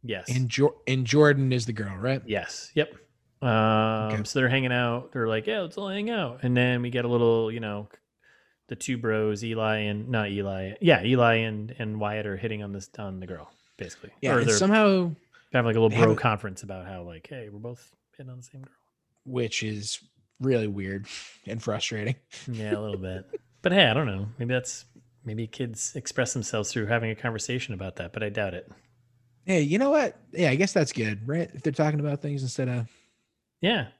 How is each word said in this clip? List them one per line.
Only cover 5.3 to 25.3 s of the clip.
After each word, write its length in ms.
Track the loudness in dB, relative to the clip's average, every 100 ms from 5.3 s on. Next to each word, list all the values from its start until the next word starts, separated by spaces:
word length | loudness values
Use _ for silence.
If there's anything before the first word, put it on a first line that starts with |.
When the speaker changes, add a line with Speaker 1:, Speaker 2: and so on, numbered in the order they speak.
| 0 0
Speaker 1:
"Yeah, 140 | -4
let's 160 | -4 -6
all 120 | -6
hang 200 | -6 -4
out." 300 | -4 -4 -4
And 120 | 0 2
then 240 | 2 0
we 80 | -2
get 160 | -2 0
a 20 |
little, 440 | 4 4 4 2
you 80 | -4
know, 280 | -6 -8 -10 -18 _ _ _ _ _ _ _
the 80 | -12
two 220 | -6 -4
bros, 460 | 0 2 2 -2
Eli 340 | -4 -2 0 0
and, 300 | 0 -4 -2
not 200 | -2 0
Eli. 440 | -2 -2 -4 -6 0
Yeah, 220 | 4 4
Eli 320 | 4 4 6 4
and, 380 | 0 -4 -8 -8
and 200 | -6 -4
Wyatt 260 | -4 -4 -6
are 120 | -4
hitting 260 | -6 -6
on 80 | -8
this, 160 | -10 -12 -12
on 200 | -10 -10
the 80 | -10
girl, 240 | -12 -14 _ _ _
basically. 340 | -16 -14 -20 _
Speaker 2:
Yeah, 140 | 2 4
Speaker 1:
Or 40 |
Speaker 2:
and 80 | 4
Speaker 1:
they're 80 | 4
Speaker 2:
somehow 580 | 6 6 6 6 2 -4 _ _ _
Speaker 1:
having, 120 | 0 2
like, 80 | 6
a 40 |
little 100 | 6
Speaker 2:
they 80 | 8
Speaker 1:
bro 120 | 6
Speaker 2:
have 80 | 6
a 40 |
Speaker 1:
conference 420 | 2 0 -2 -10
about 220 | -12 -12 -12
how, 160 | -12
like, 240 | -14 -16 -16
"Hey, 220 | -16 -14
we're 100 | -14
both 340 | -14 -14 _ _ _ _
hitting 140 | -18
on 60 | -16
the 60 |
same 180 | -18 -20
girl." 120 | -20 _ _ _ _ _ -8
Speaker 2:
Which 360 | -2 -2 -2
is 360 | -4 -4 -6 -10 _ _ _ _
really 260 | 2 4 2
weird 380 | -2 -4 -6 -8 -14 -16 -20 -10
and 160 | -6
frustrating. 540 | -2 -2 -2 -4 -4 -6 _ -18 -12
Speaker 1:
Yeah, 280 | -8 -4 -4
a 20 |
little 180 | -4 -6
bit. 280 | -6 -8 -10
Speaker 2:
<laughs> 120 | -14 _ _
Speaker 1:
But 100 | 0
hey, 120 | 4 6
I 80 |
don't 140 | 4 0
know. 180 | -2 -6 -6
Maybe 120 | -2 -2
that's, 300 | -2 -12 -16 -20 _ _
maybe 220 | -10